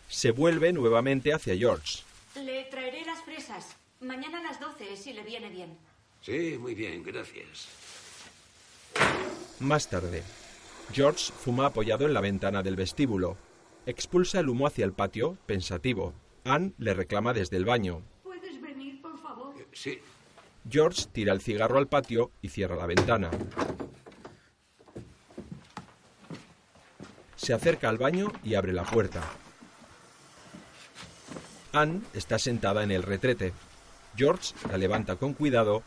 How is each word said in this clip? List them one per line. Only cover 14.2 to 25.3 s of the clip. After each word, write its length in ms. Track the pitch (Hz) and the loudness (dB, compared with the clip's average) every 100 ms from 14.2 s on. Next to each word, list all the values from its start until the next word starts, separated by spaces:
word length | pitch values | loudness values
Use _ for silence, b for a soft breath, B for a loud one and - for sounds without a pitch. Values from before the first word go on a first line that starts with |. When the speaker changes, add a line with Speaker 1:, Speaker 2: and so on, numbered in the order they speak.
| 180 190 | 4 2
Speaker 1:
el 100 | 151 | 2
humo 160 | 120 143 | 2 2
hacia 180 | - | 2
el 80 | 98 | -2
patio, 460 | - 101 107 143 185 - | 0 -2 0 -2 -2 -4
pensativo. 680 | 98 87 87 127 110 87 - _ - | -4 -2 -2 -2 -2 -4 -8 _ -10
Anne 300 | 120 143 190 - | 0 0 0 -2
le 160 | 110 | -2
reclama 400 | 92 92 104 110 | 0 0 0 2
desde 240 | 104 92 92 | 0 0 0
el 80 | |
baño. 380 | 98 123 95 82 - - | 2 2 2 -4 -10 -20
Speaker 4:
¿Puedes 380 | 381 359 381 269 | -16 -14 -14 -14
venir, 400 | 311 262 277 269 | -14 -12 -14 -14
por 180 | 330 285 | -16 -14
favor? 400 | 311 240 269 285 | -14 -14 -14 -16
Speaker 3:
Eh, 80 | - | -18
sí. 260 | - - - - - - - - - - | -10 -10 -10 -14 -20 -20 -20 -20 -18 0
Speaker 1:
George 360 | 135 160 - - | 6 6 4 -6
tira 220 | - 101 | 0 2
el 80 | 95 | 2
cigarro 380 | - 104 113 131 | 2 2 4 4
al 100 | 139 | 4
patio 420 | 143 139 113 120 - | 2 2 0 0 -4
y 80 | 98 | -10
cierra 260 | - 95 90 | -4 -2 -2
la 80 | |
ventana. 460 | 85 90 95 113 92 - - - - - - - - - - b b _ _ _ - - - - _ | 2 2 4 2 2 -4 -6 -4 -6 -6 -12 -14 -20 -20 -20 b b _ _ _ -18 -18 -18 -20 _